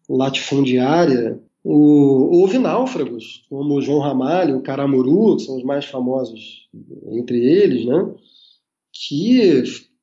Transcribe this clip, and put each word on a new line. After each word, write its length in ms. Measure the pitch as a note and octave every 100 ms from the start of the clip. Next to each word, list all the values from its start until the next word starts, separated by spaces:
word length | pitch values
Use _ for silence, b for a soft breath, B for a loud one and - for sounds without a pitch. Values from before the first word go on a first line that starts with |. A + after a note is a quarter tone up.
| -
latifundiária, 1300 | C3 C#3 - - C#3 C3 B2+ C3 E3 E3+ B2 A2 - - _
o, 760 | E3 D3+ D3 D3 C#3 C3 - F3
houve 200 | F#3+ B3+
náufragos, 840 | F#3 G#3 B3+ E3 A#2+ A#2 - - _
como 240 | C#3 D3
o 80 | C#3+
João 180 | B2 D3
Ramalho, 580 | C#3+ B2+ C3+ F3+ E3 C3
o 40 |
Caramuru, 760 | C3+ C3+ C#3 C3 B2+ F#3 A3 C#3+
que 80 |
são 140 | - C3
os 60 |
mais 200 | B2+ C#3 -
famosos 840 | C3 B2 C3 A#2 A2 G#2 - _ - - - -
entre 360 | A#2 A#2+ A#2+
eles, 420 | B2 F#3 F#3+ B2 A#2
né, 240 | D#3+ G#3+ - b b b b _ _ _
que, 680 | - - D3 G#3+ B3+ G3 C3+ - - - _